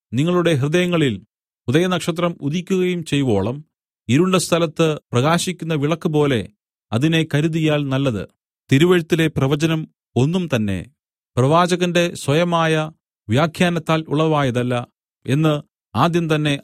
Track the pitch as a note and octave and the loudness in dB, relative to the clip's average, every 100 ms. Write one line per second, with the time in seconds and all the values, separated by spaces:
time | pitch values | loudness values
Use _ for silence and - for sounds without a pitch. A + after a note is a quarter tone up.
0 | _ A#2 E3 F3+ E3+ D3 C#3 F3+ F3+ E3+ | _ -2 0 2 2 0 0 0 0 0
1 | C#3 G2 - _ _ _ - D3 F#3 F3+ | 0 -2 -10 _ _ _ -2 0 2 -2
2 | F3 E3 E3+ - C#3+ E3+ F3 F#3+ F3+ F3 | -4 -2 -4 -4 -6 -6 -2 -2 -2 -4
3 | D#3 C#3+ C3 G2 G2+ C#3 D#3 _ _ _ | -4 -2 0 0 -2 -6 -12 _ _ _
4 | - C3 F#3 F#3 - E3 E3+ D#3+ D#3+ D3 | 0 2 2 2 0 0 0 0 -2 -2
5 | - B2 C#3+ E3+ - E3+ E3 D#3 C#3+ E3 | -4 0 2 0 -2 -6 -6 -4 -2 -2
6 | F3 D3+ D3 A#2+ F2+ - _ _ _ A2 | -2 0 2 0 -4 -12 _ _ _ 0
7 | D#3 E3 D#3 C#3+ D#3+ D#3+ D#3 D3+ C#3+ C3+ | 2 2 0 0 0 0 0 0 -2 -2
8 | C#3 G#2 - _ _ _ _ C3+ F3 F3+ | -2 -2 -8 _ _ _ _ 4 4 4
9 | D#3+ E3 D#3+ D3+ C3+ D3 D#3+ D#3+ - _ | 2 0 0 0 0 0 0 -2 -6 _
10 | _ A#2+ C#3 F#3 F3 B2 G#2 F#2 - _ | _ 0 0 0 -2 -2 -2 -4 -8 _
11 | _ _ _ - C3 E3 F3 F3 F3 F3 | _ _ _ 0 2 4 2 0 0 0
12 | F3 - - D3 F3 E3+ D#3+ D#3 D#3 - | -2 -4 -2 0 2 0 0 0 -2 -10
13 | _ _ - A#2 D#3+ - F3 E3+ D#3+ D#3+ | _ _ -2 0 0 0 0 0 -2 -4
14 | D#3+ C#3+ D#3+ D3+ C3+ A#2+ B2 A#2+ A#2+ _ | -2 -2 0 2 0 -2 -2 -4 -6 _
15 | _ _ - C#3 D#3 D3 - _ _ - | _ _ -4 0 2 0 -6 _ _ 0
16 | E3 E3+ D#3+ D3+ D3+ C#3 | 2 2 0 0 0 -2